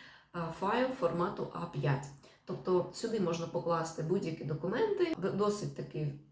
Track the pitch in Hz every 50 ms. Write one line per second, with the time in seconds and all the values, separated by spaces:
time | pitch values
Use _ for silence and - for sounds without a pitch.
0 | - - - - - _ - 175 165 160 160 - 196 196 220 240 254 262 - -
1 | 170 170 - 170 175 202 208 - - - - 165 170 165 - 143 139 147 139 139
2 | - - - - - - - - _ - 185 - - - 185 180 175 175 - -
3 | - 226 220 220 190 165 170 165 165 - - 170 165 165 170 165 160 160 - -
4 | 156 160 185 196 - 165 156 - - 139 151 143 - 180 208 254 453 415 403 381
5 | 359 330 320 - 170 190 196 196 208 208 202 - - 139 - - 147 - - 156
6 | 151 147 143 - - -